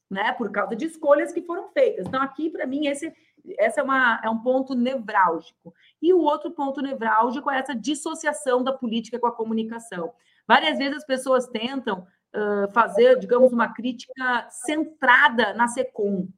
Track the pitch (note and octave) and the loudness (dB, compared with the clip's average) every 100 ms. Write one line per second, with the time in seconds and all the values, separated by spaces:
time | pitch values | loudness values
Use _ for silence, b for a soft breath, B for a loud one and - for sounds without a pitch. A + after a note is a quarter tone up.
0 | - A#3 B3 - G#3 G#3 F#3+ A3 D#4+ - | -10 -4 -2 -2 -4 -4 -4 -4 -8 -2
1 | D4 D4 E4+ F4 - F4 - - A#3+ G3+ | 4 4 2 -6 -8 -8 -4 2 2 0
2 | F#3 C4 C4+ - D#4+ F#4+ C4 C#4 D4 C#4+ | -4 -4 -4 -4 -6 -4 -6 -2 -2 -4
3 | E4 - b b - - G#3+ - C4+ C4+ | -8 -12 b b -10 -2 0 0 0 2
4 | B3 A3+ A3 A3+ A#3+ C4 C4 C4 A#3+ C4+ | 2 0 -2 -2 0 0 0 -2 -2 -2
5 | G#3 G#3 F3+ E3 - _ E3+ b b b | -2 2 4 2 -6 _ -20 b b b
6 | D#4+ F#4 D4 D4+ E4 - C#4 C#4 C#4 A3+ | 2 4 4 0 -4 -6 -6 -4 -6 -4
7 | A3+ G#3+ A#3+ C4 C#4+ C4 C4 B3 G#3+ D4 | 0 2 2 0 -2 -2 -4 -6 -4 -4
8 | E4 D#4+ D#4 D4+ C4+ B3 B3+ C4 A#3+ A3+ | -6 -4 -4 -4 0 0 0 -4 -4 -4
9 | A3+ A#3+ A#3 A#3 A3+ A3+ A3 A3+ - F3+ | -6 -4 -4 -2 -4 -4 -4 -8 -12 -8
10 | E3 - _ _ - B3+ D#4 C4 C#4 D4 | -8 -10 _ _ 2 2 2 -2 -4 -4
11 | D4 C4 C4+ B3+ B3+ A3 A3+ C#4 A#3 F#3 | -4 -4 0 0 0 -6 -6 -6 -6 -6
12 | - b _ G#3 G#3 G3+ G3+ A#3 A3 G3 | -8 b _ -6 -2 -2 0 2 2 6
13 | B3 B3+ F#3+ A#3+ B3+ A#3+ A3 - A#3 B3 | 6 6 4 4 4 4 -2 -2 -8 -8
14 | - - B3+ A#3+ - - - D4+ D#4 - | -12 -6 -2 -2 -4 -10 -4 -2 -4 -2
15 | C4 B3 D4 A#3 G#3+ G#3+ A#3 B3 - - | 4 6 6 4 0 2 -2 -2 -6 -2
16 | G3+ G3 E3 | -2 -2 -6